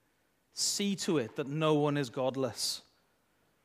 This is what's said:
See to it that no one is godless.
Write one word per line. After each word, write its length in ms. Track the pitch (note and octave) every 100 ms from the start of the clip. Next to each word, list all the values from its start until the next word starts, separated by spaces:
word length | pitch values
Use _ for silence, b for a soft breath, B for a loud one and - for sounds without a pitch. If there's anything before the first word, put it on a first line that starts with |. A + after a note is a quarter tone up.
| _ _ _ _ _ -
See 400 | - - G3+ G3
to 240 | - D#3
it 160 | A2 -
that 100 | C#3
no 300 | D3+ D#3 D3+
one 200 | D3 C#3+
is 140 | C3
godless. 720 | C3+ C3 C3 B2+ - - - - _ _ _ _ _ _ _